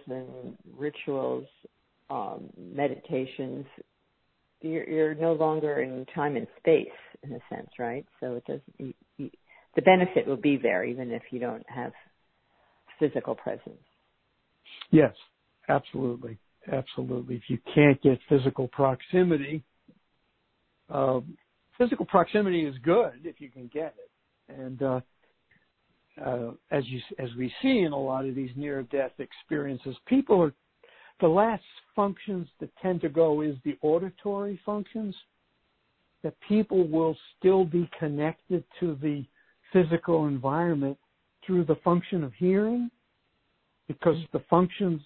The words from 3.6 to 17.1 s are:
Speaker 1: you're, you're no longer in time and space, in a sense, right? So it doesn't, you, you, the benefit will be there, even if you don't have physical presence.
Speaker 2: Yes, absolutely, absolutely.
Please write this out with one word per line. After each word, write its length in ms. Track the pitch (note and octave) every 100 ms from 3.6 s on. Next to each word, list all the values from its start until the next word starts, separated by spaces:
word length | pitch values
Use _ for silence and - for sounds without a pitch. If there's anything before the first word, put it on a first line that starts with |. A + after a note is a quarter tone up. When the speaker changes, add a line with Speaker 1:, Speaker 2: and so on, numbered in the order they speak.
| C3+ - - _ _ _ _ _ _ _
Speaker 1:
you're, 280 | D#3+ D#3+ -
you're 260 | D#3 D#3
no 180 | D3+ E3
longer 480 | D#3 D#3 D#3 D3+ C#3+
in 240 | C3 B2+ C3
time 220 | - D3 B2+
and 100 | A#2 -
space, 280 | - D#3 - - - -
in 100 | C#3+
a 80 | A2 -
sense, 220 | - - -
right? 260 | A#2+ C3 - _
So 140 | B2+
it 100 | A#2+
doesn't, 180 | - C#3 - -
you, 160 | C3 - _ -
you, 140 | C3+ - _ - _ -
the 60 |
benefit 440 | C#3+ F#3 F3+ - -
will 100 | C3
be 200 | D3 C#3
there, 280 | A#2 F#2
even 280 | A#2+ B2 B2
if 100 | A#2 -
you 80 | B2
don't 260 | A#2+ A2+ -
have 240 | B2+ A#2+ - _ _ _ _ _ _ _ _ _ -
physical 360 | D3 C3 -
presence. 440 | A2+ - G#2+ - - _ _ _ _ _ _ _ _ - - -
Speaker 2:
Yes, 240 | D#3+ C3 - - _ _ _ -
absolutely, 680 | C#3+ - - C3 A#2+ B2 A2 _ _ -
absolutely. 640 | C3+ B2+ - B2+